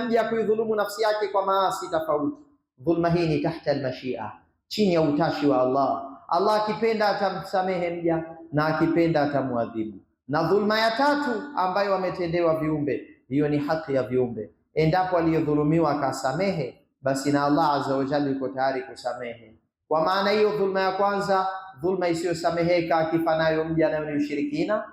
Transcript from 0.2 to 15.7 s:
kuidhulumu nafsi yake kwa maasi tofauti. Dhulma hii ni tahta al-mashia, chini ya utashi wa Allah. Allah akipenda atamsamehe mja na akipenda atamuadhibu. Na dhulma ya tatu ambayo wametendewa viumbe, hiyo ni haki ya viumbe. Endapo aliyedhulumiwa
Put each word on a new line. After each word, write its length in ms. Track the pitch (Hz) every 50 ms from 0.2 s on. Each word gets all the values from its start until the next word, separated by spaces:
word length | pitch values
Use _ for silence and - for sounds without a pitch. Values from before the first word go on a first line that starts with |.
| 214
kuidhulumu 520 | 226 226 226 208 196 220 214 226 214 220
nafsi 260 | 208 202 202 - 220
yake 260 | 220 214 214 214 208
kwa 180 | 196 202 196 196
maasi 440 | 190 190 196 190 175 - - 185 165
tofauti. 480 | 165 160 156 156 151 151 143 147 - - - _ _ _ _ _ _
Dhulma 320 | 131 127 160 170 170 170 170
hii 180 | 165 180 170
ni 120 | 160 151 143
tahta 320 | 147 165 - - - 151
al-mashia, 600 | 139 135 131 127 127 - 135 127 120 113 107 107 - - _ _ _ _ _
chini 260 | - - 214 214 190 170
ya 80 | 160
utashi 460 | 156 147 143 151 165 151 147 - 147
wa 140 | 143 131 127
Allah. 480 | 127 127 135 139 135 123 117 - - - - - -
Allah 360 | - 165 175 196 214 214 214 214
akipenda 440 | 214 208 - 226 226 220 208 214 202
atamsamehe 800 | 196 - 208 185 180 170 160 - - 185 185 190 185 175 175 170
mja 340 | 175 175 165 165 165 165 - - - - - -
na 140 | 143 147 156
akipenda 560 | 160 160 - 165 - - 170 170 165 160 151
atamuadhibu. 760 | 143 143 139 135 131 131 120 117 117 104 113 113 110 107 98 - - _ _ _ _
Na 160 | - 135 156 170
dhulma 360 | 151 190 214 214 208 214 220
ya 120 | 226 226
tatu 380 | 226 - 277 294 294 294 285 254 233 202 196 - -
ambayo 360 | 180 185 185 185 202 202 202
wametendewa 640 | 190 185 185 180 165 180 175 165 165 175 170 160 160 156
viumbe, 480 | 151 156 156 147 139 135 120 - - - - _ _ -
hiyo 180 | 127 151 147
ni 100 | 147 147
haki 360 | 147 143 156 160 - - 143 135
ya 100 | 131 120
viumbe. 460 | 117 123 127 127 113 101 110 104 - - _ _ _ -
Endapo 440 | 147 160 165 175 185 185 - 185
aliyedhulumiwa 720 | 170 165 165 160 151 135 151 151 151 147 151